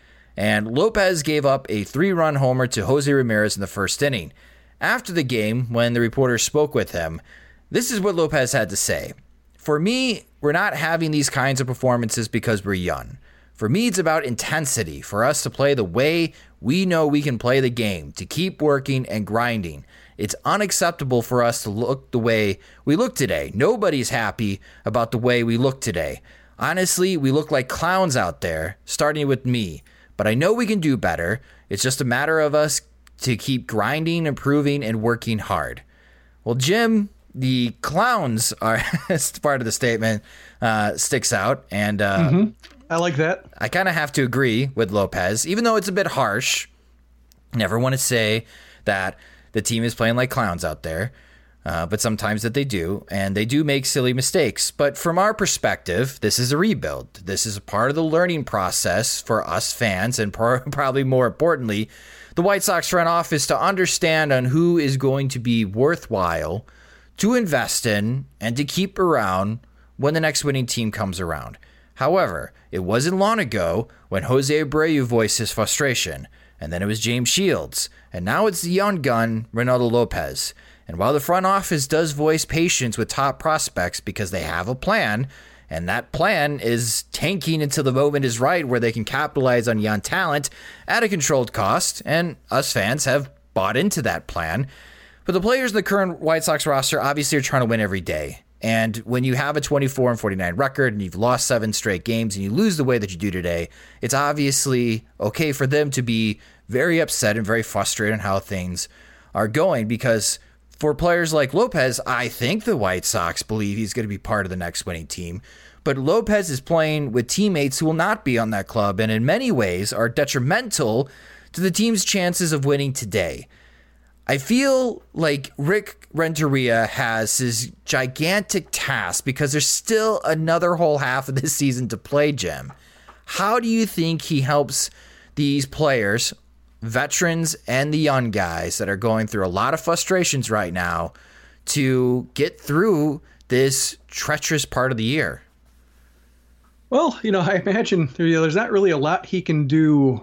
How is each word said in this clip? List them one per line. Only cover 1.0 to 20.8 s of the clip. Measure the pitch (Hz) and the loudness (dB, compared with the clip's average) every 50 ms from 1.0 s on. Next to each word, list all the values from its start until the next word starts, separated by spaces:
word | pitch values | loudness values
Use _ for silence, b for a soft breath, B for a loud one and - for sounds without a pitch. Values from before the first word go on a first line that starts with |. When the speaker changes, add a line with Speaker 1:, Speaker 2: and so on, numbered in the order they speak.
| 196 185 185 156 135 | 2 2 2 0 0
Speaker 1:
gave | 156 151 147 139 | 0 0 2 4
up | 139 135 135 - | 2 2 2 0
a | - 107 104 98 | -2 -4 -4 -4
three-run | - - 131 180 196 185 170 160 156 147 | -2 0 0 2 2 2 2 2 2 2
homer | 139 135 127 127 131 127 | 2 2 2 2 2 0
to | 120 - 113 95 | 0 0 -2 0
Jose | 85 135 147 135 143 | 2 2 2 2 2
Ramirez | 139 135 127 117 110 104 107 104 - | 2 2 2 2 2 2 2 0 0
in | 98 | -4
the | 101 | -6
first | 95 - 101 95 92 - - 143 | -6 -4 -4 -2 -2 -2 -2 -2
inning. | 143 127 101 80 69 - b b b b b b b b b | -2 -2 -4 -6 -10 -14 b b b b b b b b b
After | - 175 226 254 240 - | -2 -2 -2 -2 -4 -4
the | 175 170 139 | -2 -2 -2
game, | 131 127 110 104 107 113 127 123 113 117 | 0 0 0 0 0 0 -2 -2 -2 0
when | 117 120 120 120 | 2 2 2 2
the | 120 | 2
reporter | 117 113 - 139 135 123 120 | 0 2 2 2 2 2 2
spoke | 110 - - - 151 151 143 - | 2 0 0 2 2 2 2 2
with | 120 95 - | 0 -2 -2
him, | - 90 82 80 80 80 - b b b b b b b b b | -2 -4 -4 -4 -6 -10 -14 b b b b b b b b b
this | - 226 240 247 | -2 -2 -2 -2
is | 254 202 | -2 0
what | 185 208 185 | 0 0 0
Lopez | 170 160 151 160 143 127 123 | 0 0 0 2 0 0 0
had | - 123 110 90 | 0 0 -2 -2
to | 101 | -2
say. | - - - 92 71 - - - - - - _ _ _ _ _ | -2 -2 -2 -2 -4 -6 -8 -14 -16 -20 -20 _ _ _ _ _
For | _ - 156 147 151 | _ -4 -2 0 0
me, | 170 208 247 262 262 254 202 - - _ _ _ | 2 0 0 0 0 -2 -2 -4 -8 _ _ _
we're | 143 147 | 0 0
not | 147 175 202 202 - | 2 2 0 0 -2
having | 147 160 160 170 165 165 156 | -2 -2 0 0 0 0 0
these | 151 151 139 - | 0 0 0 0
kinds | - 135 127 139 135 131 | 0 0 0 0 0 0
of | 135 | -2
performances | 127 123 - 131 127 123 120 117 110 - 120 113 | -4 -4 0 0 2 2 2 0 -2 -2 -4 -4
because | - - 113 - 120 110 98 95 | -2 -2 -2 0 0 0 0 0
we're | 101 98 | -2 -2
young. | 92 87 85 76 65 58 - - - b b b b b b b | -2 -2 -2 -4 -4 -6 -12 -16 -20 b b b b b b b
For | b 110 104 | b -2 0
me, | 143 208 240 | 2 2 2
it's | 247 175 190 | 2 0 0
about | 165 160 156 160 143 | 2 2 2 0 0
intensity, | 127 117 - - - 156 160 156 - - 120 101 80 73 71 | -2 -4 -4 -4 -2 -2 -2 -2 -2 -2 -2 -4 -4 -8 -12
for | - - 98 104 117 | -10 -4 -2 0 2
us | 139 143 - - | 2 2 0 -2
to | - | -4
play | - - 135 143 143 | -2 0 2 2 2
the | 127 101 | 2 0
way | 87 82 120 139 156 165 170 165 160 B B B B B B | 0 0 2 2 2 2 2 0 -2 B B B B B B
we | - 113 156 185 190 | -2 0 0 2 2
know | 185 170 160 156 | 2 2 2 4
we | 151 147 147 | 4 2 2
can | 143 147 123 | 2 0 -2
play | 104 - 120 131 139 | 0 2 2 4 4
the | 131 123 | 2 2
game, | 120 120 110 104 95 82 71 73 - | 0 0 -2 -2 -2 -4 -6 -10 -12
to | - 95 | -12 -10
keep | - - 156 180 190 190 - | -6 -4 -2 -2 -2 -2 0
working | 151 151 139 135 135 143 135 131 123 | 2 2 2 2 0 0 -2 -2 -2
and | - - 110 101 | -2 -4 -4 -2
grinding. | 92 104 113 120 123 117 107 90 82 73 69 - b b b b b b | -2 0 0 0 0 -2 -2 -4 -6 -10 -14 -16 b b b b b b
It's | b - - - - - | b -6 -6 -6 -4 -4
unacceptable | 143 175 208 208 190 - - | -2 0 0 0 -2 0 0